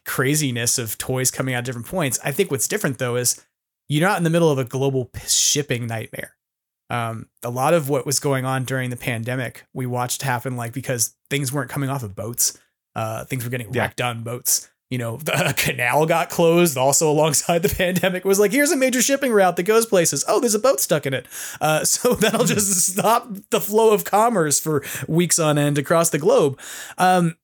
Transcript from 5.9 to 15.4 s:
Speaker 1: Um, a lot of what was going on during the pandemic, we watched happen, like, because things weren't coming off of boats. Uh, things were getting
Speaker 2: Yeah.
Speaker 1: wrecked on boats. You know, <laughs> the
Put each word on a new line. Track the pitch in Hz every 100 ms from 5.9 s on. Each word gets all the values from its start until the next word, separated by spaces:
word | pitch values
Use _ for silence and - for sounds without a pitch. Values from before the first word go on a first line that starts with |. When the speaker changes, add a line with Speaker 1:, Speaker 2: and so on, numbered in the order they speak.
| 113 110 - - _ _ _ _ _ -
Speaker 1:
Um, | 120 117 113 - _
a | 120
lot | 123 143
of | 170 139
what | 143 151
was | 131
going | 147 131
on | 131 131
during | 123 131 127
the | 120
pandemic, | - 113 113 131 117 - -
we | 143 127
watched | 123 123 -
happen, | 135 123 135 123
like, | 117
because | 131 120 120 - _ -
things | 143 135
weren't | 143 120
coming | 147 135
off | 139
of | 107 98
boats. | 107 120 - - _ _ _ -
Uh, | 113 113
things | - 131
were | 117
getting | 123 107
Speaker 2:
Yeah. | 123
Speaker 1:
wrecked | 107 -
on | 123 117
boats. | 117 123 - - - _ -
You | 123
know, | 117 117
<laughs> |
the | 156 -